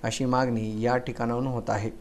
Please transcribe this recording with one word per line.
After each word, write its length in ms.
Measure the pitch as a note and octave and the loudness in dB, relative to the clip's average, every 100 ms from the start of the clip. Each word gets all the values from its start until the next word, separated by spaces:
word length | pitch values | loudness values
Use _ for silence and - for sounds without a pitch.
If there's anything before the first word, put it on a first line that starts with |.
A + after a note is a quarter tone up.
अशी 220 | A2+ - B2+ | -2 0 2
मागणी 560 | B2+ B2+ A2+ A2 G#2+ | 2 2 0 -2 0
या 160 | A#2 B2+ | 2 2
ठिकाणाहून 500 | B2+ A2+ A#2 A#2+ C3 | 0 -2 -2 0 -2
होत 220 | A#2+ G#2+ | -2 0
आहे. 220 | G#2+ A2 - | 0 -2 -6